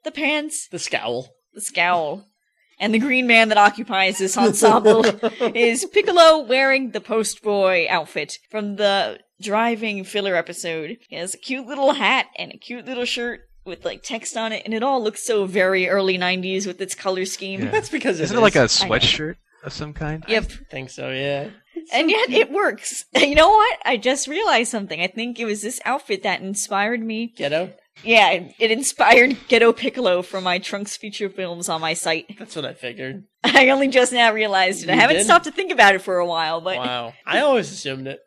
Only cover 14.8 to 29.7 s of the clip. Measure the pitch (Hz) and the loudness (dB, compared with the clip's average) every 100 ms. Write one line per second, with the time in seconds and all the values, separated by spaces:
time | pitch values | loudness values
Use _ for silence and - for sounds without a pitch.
14.8 | 254 269 214 214 - 220 190 185 185 190 | 0 0 -2 -6 -2 -2 0 0 2 2
15.8 | 180 196 190 185 180 185 185 190 196 180 | 2 0 0 0 -2 -2 -2 -4 -6 -8
16.8 | 190 - 196 185 190 - 190 190 - 427 | -10 -6 -4 -4 -4 -8 -10 -8 -4 -4
17.8 | 427 302 - 170 156 226 214 160 117 - | -4 -4 -4 -2 -2 4 4 6 4 2
18.8 | 185 113 - - 156 175 _ _ 139 - | 0 2 2 0 -6 -12 _ _ -16 -12
19.8 | 151 147 156 156 156 220 - - - 147 | -12 -8 -8 -8 -2 -2 -2 -12 -14 -14
20.8 | 131 - 131 131 139 139 143 - _ 339 | -12 -10 -8 -4 -4 -4 -6 -14 _ -18
21.8 | 320 247 320 427 480 330 453 330 370 208 | -4 0 2 0 2 0 0 0 -2 -4
22.8 | - - - 262 285 294 330 427 440 - | -10 -12 -4 0 2 6 6 6 4 0
23.8 | - 247 247 262 - 311 427 254 240 220 | -2 -2 0 -2 -4 -2 2 2 0 -6
24.8 | 202 156 180 220 240 233 233 208 208 254 | -8 -6 -6 -4 -8 -6 -6 -4 -6 -6
25.8 | - 269 - 196 202 175 190 202 - 196 | -4 -4 -4 -4 -2 -4 -6 -8 -4 -2
26.8 | 208 240 226 220 233 - 143 156 180 - | -2 -2 -6 -6 -8 -6 -4 -2 -4 -10
27.8 | _ - 220 226 185 180 160 _ 226 226 | _ -14 2 4 6 2 -4 _ 0 0
28.8 | 269 - 202 233 254 254 - 233 233 | -2 2 6 6 6 0 0 4 4